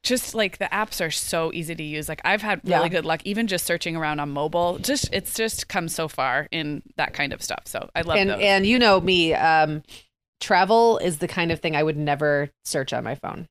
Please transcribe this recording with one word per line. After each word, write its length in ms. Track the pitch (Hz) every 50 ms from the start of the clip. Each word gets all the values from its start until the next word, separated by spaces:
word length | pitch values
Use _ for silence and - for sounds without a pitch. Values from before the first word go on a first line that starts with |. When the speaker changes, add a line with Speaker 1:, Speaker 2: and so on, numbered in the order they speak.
| _
Speaker 1:
just, 320 | - 247 254 - - -
like, 240 | 226 214 190 - -
the 60 | 196
apps 380 | - - 196 214 214 - - 180
are 60 | 160
so 420 | 160 - - - - 170 160 165
easy 220 | - 170 165 156 165
to 80 | 165
use. 260 | 156 151 147 151 151
Like, 140 | - 160 - -
I've 200 | - 196 214 208
had 180 | 214 202 180 -
really 200 | 190 175 156 160
Speaker 2:
Yeah. 60 | 170
Speaker 1:
good 160 | 175 175 156
luck, 160 | 160 160 165 -
even 220 | - 202 214 233
just 180 | 214 185 175 -
searching 300 | - 175 170 - 175 160
around 240 | 160 160 151 151 147
on 100 | 147 147
mobile. 480 | 139 143 147 156 160 175 175 175 180
Just, 320 | - - - 285 285 - -
it's 220 | - 196 185 - -
just 340 | - 220 220 - - -
come 200 | _ - 196 170 165
so 180 | - - 165
far 400 | 151 - - 131 131 123 139 151 -
in 320 | - 165 156 147 147 - - - _
that 160 | - 147 - -
kind 180 | - 147 139 -
of 80 | -
stuff. 200 | - - - - -
So 240 | - - - - - _
I 60 | 160
love 160 | 170 170 160
Speaker 2:
And, 120 | 208 196 196
Speaker 1:
those. 100 | 208 202
Speaker 2:
and 280 | 202 202 196 196 196
you 100 | 202 240
know 240 | 254 240 220 196 185
me, 320 | 170 185 185 180 170 160 151
um, 480 | - - 160 160 160 156 156 151 147 - _ - - - _ _ _ _ _ _ _
travel 600 | - - 208 180 190 190 220 226 233 233 226 -
is 180 | - 180 165
the 100 | 147 175
kind 240 | 170 - 185 170 165
of 80 | 165 156
thing 160 | - 165 151
I 60 | 147
would 160 | 156 156 156
never 540 | 147 151 147 143 139 151 147 147 143 143 143 _ _ _
search 280 | - - 151 135 - -
on 100 | 123 120
my 120 | 113 123
phone 320 | - - - - - 165 -